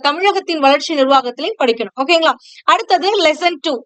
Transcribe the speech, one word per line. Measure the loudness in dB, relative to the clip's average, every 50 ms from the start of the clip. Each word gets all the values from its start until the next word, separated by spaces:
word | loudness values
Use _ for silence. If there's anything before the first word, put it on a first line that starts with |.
| 0
தமிழகத்தின் | -2 -2 0 0 0 0 0 -2 -4 -2 0 2
வளர்ச்சி | 2 2 2 0 -2 -2 0
நிர்வாகத்திலையும் | 2 2 2 2 0 -2 -6 -8 -6 -6 -4 -2
படிக்கணும். | -2 -2 -2 -2 -6 -8 -8 -6
ஓகேங்களா? | -2 0 0 2 2 0 -2 -2 _ -20 -20 -6 -2 0
அடுத்தது | 0 0 2 0 0 0 2 0 0 2 2
லெசன் | 0 0 0 -2 -2 -2 -2 -4
டூ | -4 -4 -6 -6